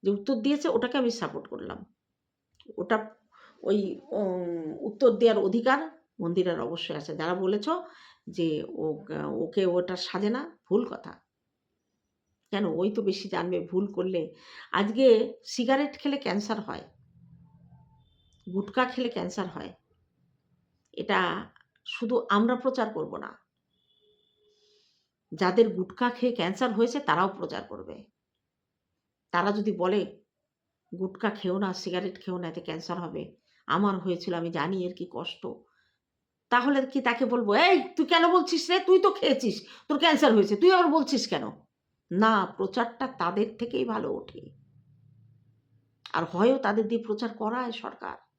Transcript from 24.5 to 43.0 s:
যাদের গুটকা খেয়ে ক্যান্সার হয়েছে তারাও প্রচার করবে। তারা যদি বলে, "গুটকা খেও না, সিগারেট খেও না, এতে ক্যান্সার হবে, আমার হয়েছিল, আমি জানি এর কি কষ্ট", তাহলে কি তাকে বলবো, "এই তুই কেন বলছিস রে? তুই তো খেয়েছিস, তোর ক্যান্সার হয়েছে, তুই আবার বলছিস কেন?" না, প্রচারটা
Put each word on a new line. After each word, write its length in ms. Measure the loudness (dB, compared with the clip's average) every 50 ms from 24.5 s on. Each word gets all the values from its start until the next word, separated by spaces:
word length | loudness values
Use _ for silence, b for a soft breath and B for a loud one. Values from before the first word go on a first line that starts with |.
| _ _ _ _ _ _ _ _ _ _ _ _ _ _ _ _
যাদের 440 | -4 0 0 2 6 6 4 4 4
গুটকা 340 | -4 -6 -6 -4 -2 -2 -2
খেয়ে 260 | 0 0 -2 -2 0
ক্যান্সার 380 | 0 -2 -2 0 -2 -2 -2 2
হয়েছে 260 | 0 0 0 0 -4
তারাও 280 | 0 0 2 2 2
প্রচার 360 | 0 0 -4 -8 -6 -6 -8 -10
করবে। 400 | -10 -14 -14 -14 -14 -16 -18 -18 _ _ _ _ _ _ _ _ _ _ _ _ _ _ _ _ _ _ _ _ _ _ _ _ _
তারা 200 | 0 0 2 2
যদি 200 | 0 0 0 -2
বলে, 500 | 0 0 0 2 2 0 -2 -4 -8 -20 _ _ _ _ _ _ _ _ _ _ _ _ _ _ -8 -8
"গুটকা 300 | -8 -8 -6 -4 -4 -4
খেও 280 | -4 -2 -4 -2 -2
না, 160 | -2 -2 -4 -4
সিগারেট 520 | -6 -8 -6 -4 -4 -4 -6 -10 -10 -10
খেও 120 | -8 -8
না, 100 | -6 -6
এতে 140 | -8 -10 -10
ক্যান্সার 380 | -10 -8 -10 -10 -8 -8 -8 -8
হবে, 360 | -8 -8 -10 -10 -12 -12 -16 _ _ _ _ _ _
আমার 340 | -2 0 2 2 2 2 0
হয়েছিল, 340 | -2 -4 -4 -4 -4 -4 -4
আমি 180 | -4 -4 -4
জানি 340 | -4 -4 -2 -2 -2 -4 -4
এর 100 | -6 -6
কি 120 | -8 -12 -10
কষ্ট", 360 | -10 -10 -10 -10 -12 -12 -12 -12 -12 -14 _ _ _ _ _ _ _ _ _ _ _ _ _ _ _ _ _ _
তাহলে 360 | 0 2 2 4 2 2 0
কি 160 | 0 -2 0
তাকে 240 | 0 0 2 2 0
বলবো, 280 | 0 2 0 2 2 4
"এই 280 | 6 6 6 6 4 2 -2 -2
তুই 100 | -2 0
কেন 260 | 4 4 4 6 6
বলছিস 380 | 6 4 4 2 -2 -2 0 0
রে? 100 | 0 0
তুই 200 | 6 6 6 8
তো 120 | 8 4
খেয়েছিস, 560 | 2 4 2 2 2 2 2 -2 -2 -2 B B B B B
তোর 120 | B 0 4
ক্যান্সার 340 | 4 4 6 8 6 8 8
হয়েছে, 220 | 8 6 4 4
তুই 160 | 6 8 8
আবার 200 | 8 8 6 6
বলছিস 360 | 6 4 2 2 0 -2 0
কেন?" 240 | 0 -2 -4 -4 -6 -10 -14 _ _ _ _ _ _ _ _ _ _
না, 340 | 2 4 4 6 6 4 2
প্রচারটা 640 | 0 -2 -4 -4 -2 0 -2 -2 -2 -2 -6